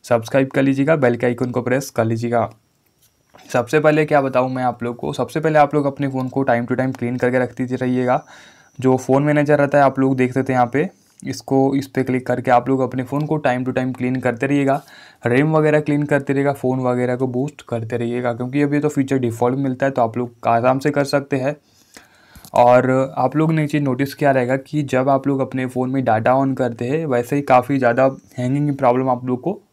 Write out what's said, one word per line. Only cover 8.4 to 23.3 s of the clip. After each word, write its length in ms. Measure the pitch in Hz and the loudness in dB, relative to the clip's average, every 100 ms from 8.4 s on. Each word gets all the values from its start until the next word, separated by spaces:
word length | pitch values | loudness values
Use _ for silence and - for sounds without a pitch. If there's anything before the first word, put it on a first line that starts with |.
| - _ _ - | -20 _ _ -2
जो 180 | 127 127 | 2 2
फ़ोन 260 | - 135 | 2 2
मैनेजर 360 | 147 147 147 147 | 4 2 4 2
रहता 200 | 143 147 | 4 4
है 60 | |
आप 140 | 135 135 | 4 4
लोग 180 | 135 131 | 0 2
देख 160 | 127 | 0
सकते 200 | 131 131 | 0 0
हैं 60 | 127 | 0
यहाँ 120 | 120 | 2
पे, 160 | 135 185 _ _ _ | 0 -4 _ _ _
इसको, 520 | - 131 - 135 135 135 | -10 -10 0 2 2 0
इस 100 | 135 | -4
पे 160 | - | -4
क्लिक 240 | 131 127 123 | -2 -4 -2
करके 240 | 123 123 | -4 2
आप 180 | 120 127 | 2 2
लोग 120 | 131 | -2
अपने 220 | 131 131 | -2 -4
फ़ोन 220 | 123 143 151 | -4 -4 -2
को 120 | 156 | -2
time 260 | 139 123 | -2 -2
to 80 | 127 | -4
time 200 | 127 127 | -4 -4
clean 260 | 123 127 131 | -4 -4 -2
करते 240 | 127 117 135 | -2 -2 0
रहिएगा, 340 | 143 135 139 - - - _ 120 | 0 2 -2 -6 -20 -20 _ 0
रैम 240 | 123 156 | 2 4
वगैरह 280 | 156 156 151 | 2 4 2
क्लीन 220 | 151 147 | 0 -2
करते 300 | 147 143 139 | 0 0 0
रहिएगा, 200 | 139 139 | 0 0
फ़ोन 280 | 135 127 127 | -2 -4 -2
वगैरह 360 | 127 123 123 127 | 0 0 -2 -2
को 100 | 131 | -2
बूस्ट 360 | 123 143 - - | -2 -6 -10 -8
करते 280 | 117 113 120 | -8 -4 -6
रहिएगा, 360 | 117 120 123 | -4 -4 -4
क्योंकि 300 | 117 123 143 | -4 -4 0
अभी 180 | 143 147 | 0 0
तो 80 | 147 | 0
फीचर 300 | 147 135 135 | -2 0 0
डिफ़ॉल्ट 400 | 123 113 123 135 | -2 0 0 0
मिलता 280 | 139 127 135 | -4 -2 -2
है 60 | |
तो 100 | 131 | 0
आप 140 | 117 120 | -2 -2
लोग 300 | 123 - 117 | -6 -4 0
आराम 300 | 117 127 135 | 2 2 0
से 120 | 147 | 0
कर 140 | 143 | -2
सकते 320 | 139 139 135 135 | 0 -2 -2 -4
हैं। 180 | 131 156 _ _ _ - _ _ _ - - | -4 -6 _ _ _ -20 _ _ _ -20 -2
और 360 | - 120 127 127 131 131 131 | 4 6 6 4 0 0 -2
आप 180 | 127 | -2